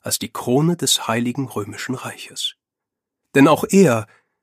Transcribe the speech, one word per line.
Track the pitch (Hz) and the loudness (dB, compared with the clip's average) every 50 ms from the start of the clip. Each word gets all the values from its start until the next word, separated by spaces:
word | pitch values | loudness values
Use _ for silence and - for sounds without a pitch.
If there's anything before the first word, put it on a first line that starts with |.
| _ | _
als | - - - | -6 -6 -6
die | - - _ | -6 -8 _
Krone | - - 123 123 139 151 165 175 | -8 -4 0 2 2 2 2 0
des | 165 - 135 - - - - | 0 0 -2 -2 -2 -2 -2
Heiligen | 113 117 120 123 120 - 139 | -2 -2 -2 -2 -2 -4 -6
Römischen | 127 - 117 104 104 107 - - - 123 | -6 -6 -8 -8 -8 -10 -12 -8 -8 -8
Reiches? | 127 - 120 - - - - - - - - - _ _ _ _ _ _ _ _ _ _ _ _ _ _ _ _ | -8 -8 -12 -12 -14 -16 -16 -12 -10 -10 -10 -10 _ _ _ _ _ _ _ _ _ _ _ _ _ _ _ _
Denn | 143 139 160 | 4 4 4
auch | 151 147 - - | 4 2 0 2
er | - 196 196 156 120 113 107 _ _ _ _ _ _ _ | 4 6 6 6 4 0 -2 _ _ _ _ _ _ _